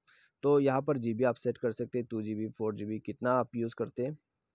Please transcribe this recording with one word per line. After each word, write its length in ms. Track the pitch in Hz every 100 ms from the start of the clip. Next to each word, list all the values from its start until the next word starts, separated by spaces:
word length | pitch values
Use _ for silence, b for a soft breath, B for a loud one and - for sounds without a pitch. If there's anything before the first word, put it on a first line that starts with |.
| _ b b _
तो 160 | 139 143
यहाँ 220 | 135 131
पर 160 | 143 139
जी 160 | 117
बी 100 | 110
आप 120 | 127 113
सेट 220 | 123 113
कर 140 | 120
सकते 280 | 107 117 123
हैं, 80 | 117
टू 140 | 110
जी 140 | 107 107
बी, 120 | 110
फ़ोर 260 | - 110 107
जी 100 | 104
बी, 140 | 110
कितना 320 | - 101 123
आप 240 | 127 117 120
यूज़ 200 | 117 -
करते 300 | 120 - 127
हैं। 120 | 151 _ _ _